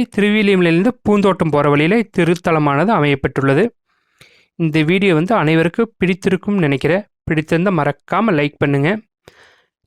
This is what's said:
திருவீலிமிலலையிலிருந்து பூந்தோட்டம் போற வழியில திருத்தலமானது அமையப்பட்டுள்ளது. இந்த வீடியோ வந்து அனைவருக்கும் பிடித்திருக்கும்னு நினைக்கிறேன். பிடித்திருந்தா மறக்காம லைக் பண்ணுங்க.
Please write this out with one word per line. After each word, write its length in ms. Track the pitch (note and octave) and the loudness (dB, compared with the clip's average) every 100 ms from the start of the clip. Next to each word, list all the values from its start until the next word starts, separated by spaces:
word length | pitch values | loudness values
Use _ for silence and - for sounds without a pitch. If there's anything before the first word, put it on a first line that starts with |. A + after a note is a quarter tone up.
| A#3+ | -2
திருவீலிமிலலையிலிருந்து 840 | - G#3 G#3+ G3+ F#3 F3 E3 A3 B3 | -2 0 2 2 2 2 2 0 -2
பூந்தோட்டம் 480 | - G#3 G3 F#3 E3+ | 0 2 2 0 0
போற 120 | C#3+ D3 | 0 2
வழியில 260 | C#3+ D#3+ A#3 - | 2 2 0 -2
திருத்தலமானது 800 | - E3 F3 F3+ D#3+ D3 C#3 F#3+ | -2 0 0 0 0 0 0 0
அமையப்பட்டுள்ளது. 720 | G3+ D3 C#3 D3+ C#3+ C3+ C#3 A#3 - _ _ _ _ - _ _ - | 0 0 0 -4 -2 0 0 0 -4 _ _ _ _ -20 _ _ -6
இந்த 180 | E3 D#3+ | -2 0
வீடியோ 280 | D#3 F#3+ G3 | 0 0 2
வந்து 200 | D#3 F3+ G#3+ | 0 0 0
அனைவருக்கும் 560 | D3+ D#3+ E3 - A3+ - | 2 2 0 -2 -4 -2
பிடித்திருக்கும்னு 680 | F3+ F#3 G3+ F#3 - G3+ D3+ | -4 -2 -2 -4 -2 -2 0
நினைக்கிறேன். 380 | C#3 D3 F#3 - _ | 0 -2 -2 -4 _
பிடித்திருந்தா 480 | - D#3+ D#3 E3 G3 | -6 -4 -2 -2 0
மறக்காம 640 | E3+ C#3+ - - F#3+ A3+ | 0 -2 -6 -6 -2 0
லைக் 240 | D3+ D3 - | 0 -2 -2
பண்ணுங்க. 320 | C#3+ C#3+ D3 G#3+ - _ - _ - _ _ _ | -2 0 0 -4 -8 _ -20 _ -20 _ _ _